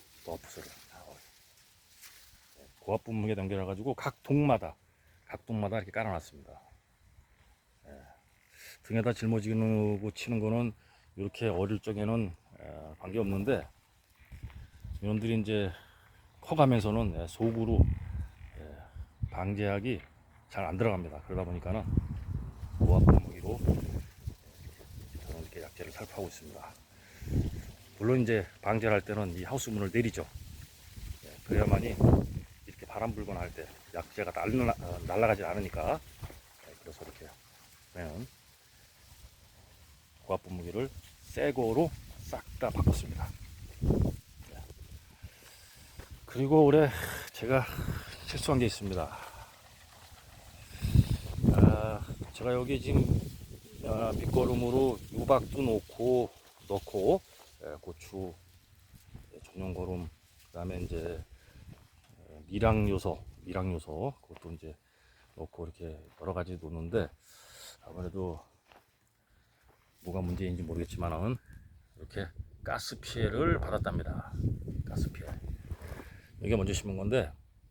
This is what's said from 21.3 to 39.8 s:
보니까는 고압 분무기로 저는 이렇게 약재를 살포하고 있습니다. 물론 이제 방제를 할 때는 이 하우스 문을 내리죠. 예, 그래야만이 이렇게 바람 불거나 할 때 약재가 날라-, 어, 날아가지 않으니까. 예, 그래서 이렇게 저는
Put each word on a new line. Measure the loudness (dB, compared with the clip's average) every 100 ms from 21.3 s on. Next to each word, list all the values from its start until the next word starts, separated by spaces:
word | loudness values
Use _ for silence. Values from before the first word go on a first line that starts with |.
| -4
보니까는 | -2 -4 -2 -2 2 2 2 -6 -6 -6 -8 -10 -10 2
고압 | 6 10
분무기로 | 12 10 8 -6 -6 0
저는 | 2 2 0 -6 -10 -12 -12 -12 -18 -20 -20 -20 -18 -18 -14 -14 -10 -10
이렇게 | -10 -14
약재를 | -16 -14 -14
살포하고 | -12 -12 -8 -8
있습니다. | -10 -16 -16 -18 -20 -20 -20 -20 -14 -2 -2 -2 -6 -12 -16 -20 -2
물론 | 2 4
이제 | 4 2 0 -4
방제를 | -2 2 4
할 | 2
때는 | 2 -2 -2
이 | -4
하우스 | -6 -4 -4
문을 | -2 0
내리죠. | 2 0 -2 -8 -12 -16 -16 -18 -20 -18 -14 -12 -12
예, | -16 -18
그래야만이 | 0 2 6 4 2 4 6 6 4 -6 -10 -18 -20
이렇게 | -18 -10
바람 | -4 -4
불거나 | -4 -6 -6
할 | -6
때 | -8 -14 -16 -12
약재가 | -10 -8 -6 -4
날라-, | -2 0 2 2 0
어, | -6 -8 -4
날아가지 | 2 4 2
않으니까. | 0 -4 -4 -4 -2 -2 -6 -16 -16 -16 -20 -20 -20
예, | -20
그래서 | -18 -16
이렇게 | -16 -16 -20 -20 -20 -20 -20 -20 -18
저는 | -12 -10 -10 -14 -18 -20 -20 _ -20 -20 -20 -20 -20 -20 -20 -20 -20 -20 -20